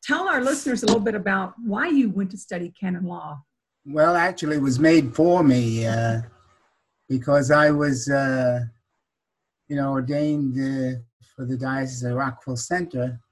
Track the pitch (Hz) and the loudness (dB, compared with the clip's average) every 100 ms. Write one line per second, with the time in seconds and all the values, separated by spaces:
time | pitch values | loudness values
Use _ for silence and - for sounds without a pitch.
0 | - 302 381 302 254 285 - 247 214 220 | -2 -2 0 0 0 -2 -2 0 2 2
1 | 202 208 190 196 185 - 233 208 320 294 | 2 -2 -2 -2 -4 -8 -6 -2 0 2
2 | 233 185 190 202 - 180 175 _ 190 180 | 2 0 -4 -8 -12 -10 -10 _ -6 -6
3 | 180 175 156 147 - _ _ _ 143 147 | -6 -8 -12 -14 -18 _ _ _ -8 2
4 | 160 175 175 180 156 151 139 127 160 165 | 4 4 0 -2 -2 0 0 4 6 6
5 | 135 - 165 175 151 127 117 113 113 113 | 4 2 4 6 6 4 2 -2 -2 0
6 | 117 113 117 _ _ _ _ _ _ _ | 0 -2 -4 _ _ _ _ _ _ _
7 | _ 131 123 143 131 147 151 147 147 131 | _ -4 2 2 4 6 6 4 0 -2
8 | 139 139 135 131 127 123 117 _ _ _ | 0 0 0 0 0 0 -4 _ _ _
9 | _ _ _ _ _ _ _ 143 139 135 | _ _ _ _ _ _ _ -4 -2 -2
10 | 127 147 151 147 139 131 135 135 127 127 | -2 -2 0 0 -2 -2 -4 -2 -4 -6
11 | - _ _ - 123 127 131 135 131 127 | -12 _ _ -12 -8 -6 -4 -4 -6 -6
12 | 123 123 135 127 - 123 - 175 175 131 | -6 -4 -4 -6 -10 -8 -4 -4 -4 -4
13 | 123 120 _ | -6 -8 _